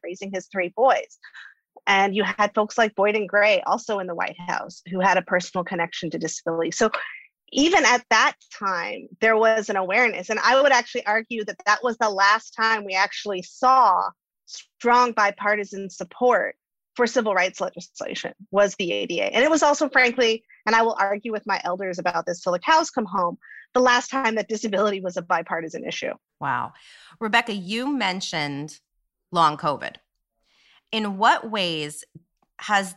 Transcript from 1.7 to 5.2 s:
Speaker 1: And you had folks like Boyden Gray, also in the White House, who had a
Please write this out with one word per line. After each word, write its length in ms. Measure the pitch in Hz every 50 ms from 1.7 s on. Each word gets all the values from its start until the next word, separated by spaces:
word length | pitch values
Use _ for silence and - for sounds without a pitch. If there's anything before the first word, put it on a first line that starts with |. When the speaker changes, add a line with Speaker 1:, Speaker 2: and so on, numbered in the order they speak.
| _ - - 196
Speaker 1:
And 260 | 196 196 196 202 190
you 80 | 214
had 320 | 196 185 190 - 208 208 -
folks 240 | 220 214 214 - 240
like 160 | 226 208 -
Boyden 320 | - 196 208 208 220 202
Gray, 340 | 175 - 208 202 214 202 180
also 360 | - - 196 233 - - 214 196
in 80 | 185
the 80 | 180 170
White 240 | 180 - - 175 -
House, 440 | 180 180 - - - 175 - - - 180
who 120 | 185 185
had 160 | 185 196 180
a 60 | 185